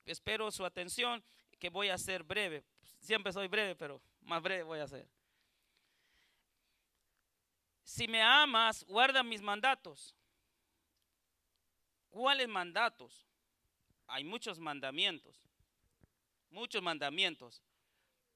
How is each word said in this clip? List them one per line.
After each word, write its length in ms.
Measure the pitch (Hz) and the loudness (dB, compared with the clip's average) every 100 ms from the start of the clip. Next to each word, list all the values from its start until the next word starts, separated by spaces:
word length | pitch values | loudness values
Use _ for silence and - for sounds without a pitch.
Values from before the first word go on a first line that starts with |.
espero 460 | - 160 - 214 214 | -14 -10 -4 -4 -4
su 120 | - | -4
atención, 600 | 180 180 175 - 240 240 - _ _ - | -6 -6 -6 -2 -2 -2 -10 _ _ -10
que 120 | 175 | -8
voy 180 | 175 202 | -2 -2
a 100 | 180 | -2
ser 240 | - 185 | -4 -6
breve. 420 | 160 190 196 151 - _ - - | -4 -2 -2 -4 -12 _ -20 -16
Siempre 320 | 147 220 202 | -2 -2 0
soy 160 | 185 190 | -4 -2
breve, 260 | 208 202 | -2 -2
pero 260 | 165 147 135 _ _ | -4 -10 -12 _ _
más 200 | - 165 | -6 -4
breve 220 | 170 190 | -2 -4
voy 160 | 160 160 | -4 -8
a 80 | 139 | -8
ser. 220 | 139 - _ _ _ _ _ _ _ _ _ _ _ _ _ _ _ _ _ _ _ _ _ _ _ _ _ _ _ | -10 -18 _ _ _ _ _ _ _ _ _ _ _ _ _ _ _ _ _ _ _ _ _ _ _ _ _ _ _
"Si 240 | - - 233 | -12 -4 0
me 160 | 226 | 4
amas, 640 | 220 277 294 226 226 220 | 8 8 8 6 2 0
guarda 400 | - 202 262 262 | 0 4 6 6
mis 180 | 240 220 | 0 -2
mandatos". 720 | 208 202 254 262 175 139 - - _ _ _ _ _ _ _ _ _ _ _ _ _ _ _ _ _ _ _ | -4 0 2 0 -4 -18 -20 -20 _ _ _ _ _ _ _ _ _ _ _ _ _ _ _ _ _ _ _
¿Cuáles 400 | 202 254 277 247 | -2 2 2 2
mandatos? 800 | 202 175 165 - - 123 - _ _ _ _ _ _ _ _ - | -2 -2 0 0 0 -16 -20 _ _ _ _ _ _ _ _ -12
Hay 160 | 131 | -8
muchos 380 | 147 226 226 165 | -6 -6 -6 -8
mandamientos. 800 | 160 143 135 143 196 156 - - _ _ _ _ _ _ - _ _ _ _ | -6 -6 -4 0 0 -2 -10 -20 _ _ _ _ _ _ -20 _ _ _ _
Muchos 320 | 180 240 220 | -10 -6 -4
mandamientos. 800 | 180 156 143 156 190 151 120 - _ _ _ _ _ _ _ | -2 -2 -2 2 0 0 -12 -20 _ _ _ _ _ _ _